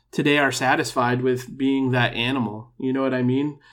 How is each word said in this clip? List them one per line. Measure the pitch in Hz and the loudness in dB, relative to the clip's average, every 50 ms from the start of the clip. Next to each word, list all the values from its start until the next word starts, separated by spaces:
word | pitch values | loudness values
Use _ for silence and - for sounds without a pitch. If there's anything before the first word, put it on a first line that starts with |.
| _ _ - | _ _ -4
today | - 143 147 147 147 | 0 2 2 4 4
are | 143 135 123 | 4 2 0
satisfied | - 131 127 147 156 143 - - 131 120 123 123 123 123 | 0 0 2 2 2 0 -2 -2 0 0 2 0 2 2
with | 127 127 123 - - - | 0 0 0 -4 -8 -6
being | - 135 135 135 135 135 127 | -2 0 0 2 2 2 2
that | 127 123 120 107 - | 2 2 2 0 0
animal? | 110 117 127 139 135 117 104 104 107 113 - _ - | -2 -2 -2 -2 -2 -2 -4 -6 -10 -14 -16 _ -6
You | 135 131 131 | -4 -2 -2
know | 135 135 | 0 0
what | 131 127 | 0 0
I | 127 123 | 0 0
mean? | 123 127 135 143 151 143 - - - | 0 2 0 0 -2 -4 -8 -14 -20